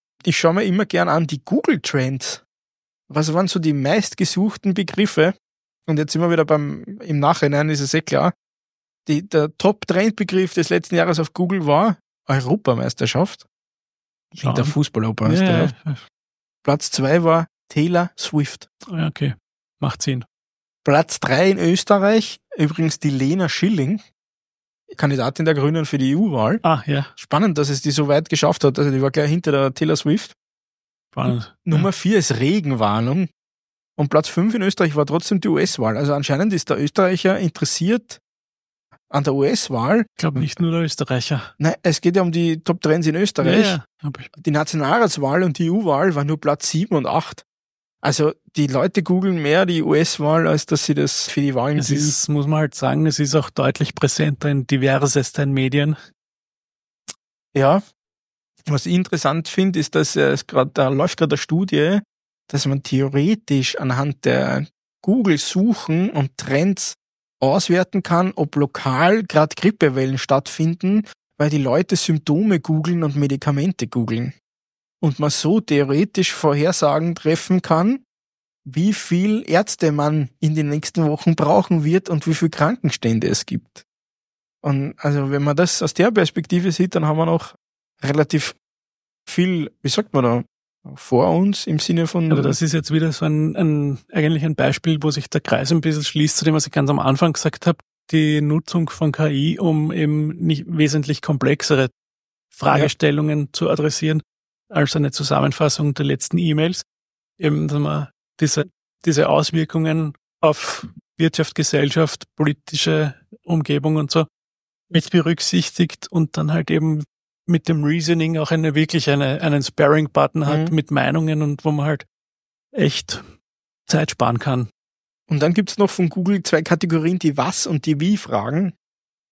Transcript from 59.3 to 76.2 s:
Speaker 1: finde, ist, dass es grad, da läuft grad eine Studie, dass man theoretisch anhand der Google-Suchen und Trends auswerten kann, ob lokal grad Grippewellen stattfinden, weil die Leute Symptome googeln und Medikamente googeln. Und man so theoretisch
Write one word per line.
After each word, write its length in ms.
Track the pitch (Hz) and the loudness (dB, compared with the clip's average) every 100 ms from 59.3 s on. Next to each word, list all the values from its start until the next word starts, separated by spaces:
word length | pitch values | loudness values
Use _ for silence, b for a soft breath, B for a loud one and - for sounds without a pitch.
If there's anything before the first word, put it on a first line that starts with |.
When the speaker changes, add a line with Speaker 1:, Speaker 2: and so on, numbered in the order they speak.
| 160 160 | -2 -4
Speaker 1:
finde, 300 | - 190 180 | 0 0 0
ist, 160 | 147 | 0
dass 220 | 156 151 - | 0 0 2
es 300 | 139 139 - | 2 0 -2
grad, 300 | 143 127 - | 0 0 0
da 100 | 131 | 0
läuft 300 | 135 180 - | 2 -2 0
grad 120 | 160 | 0
eine 60 | 147 | 0
Studie, 640 | - 160 190 147 156 202 208 _ _ _ _ | -2 -2 0 0 2 0 -2 _ _ _ _
dass 180 | 139 139 | -4 -2
man 160 | 135 | -2
theoretisch 960 | - 131 135 139 156 220 - 139 127 - | -2 -2 0 2 2 0 0 0 0 -2
anhand 460 | 131 127 143 135 | -2 -2 -2 -2
der 420 | - 127 131 135 151 _ _ _ | 0 0 0 -2 -4 _ _ _
Google-Suchen 1080 | - 240 196 151 - 180 214 214 - 160 190 | 0 2 4 2 0 0 2 0 0 0 0
und 260 | 151 135 - | 0 -2 -4
Trends 580 | 135 139 185 190 - - _ _ _ - | -2 0 0 -2 -6 -10 _ _ _ -2
auswerten 640 | 135 170 - 175 190 196 | 0 2 2 0 0 -2
kann, 300 | - 170 185 - | 0 0 0 -2
ob 180 | 147 147 | -4 0
lokal 640 | 143 - 139 131 170 220 | -2 -2 -4 2 2 2
grad 320 | 190 156 151 - | 2 2 2 2
Grippewellen 640 | 185 - 151 131 131 135 | 0 2 2 2 0 -2
stattfinden, 880 | - 139 - - 160 170 185 214 208 B _ - | 0 0 0 -2 -2 0 0 0 -2 B _ -2
weil 100 | 147 | 0
die 100 | 147 | 0
Leute 340 | 131 139 185 190 | 0 0 2 0
Symptome 640 | - 156 - 151 214 180 | 0 -2 0 0 2 0
googeln 420 | - 156 156 175 | 0 -2 0 -2
und 140 | 156 143 | -2 0
Medikamente 720 | 143 139 151 139 175 - 110 | -2 -2 -2 -2 -2 -4 -4
googeln. 480 | 123 113 113 123 - _ _ _ _ _ _ | -4 -2 -4 -6 -10 _ _ _ _ _ _
Und 160 | 156 139 | -2 0
man 120 | 147 | -2
so 300 | - 156 214 | 0 0 0
theoretisch 720 | - 143 139 143 196 - | 2 2 2 2 0 0